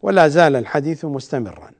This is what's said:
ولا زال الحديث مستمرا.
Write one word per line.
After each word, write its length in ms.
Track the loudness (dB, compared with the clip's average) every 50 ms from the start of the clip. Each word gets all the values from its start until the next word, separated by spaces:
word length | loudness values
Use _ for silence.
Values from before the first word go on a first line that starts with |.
| -2
ولا 260 | 0 2 4 4 4
زال 280 | 6 4 4 4 2
الحديث 480 | 0 -4 -4 -4 -4 -4 -4 -6 -6 -8
مستمرا. 640 | -8 -8 -8 -10 -8 -8 -6 -6 -8 -12 -18 -20 -20 -20 _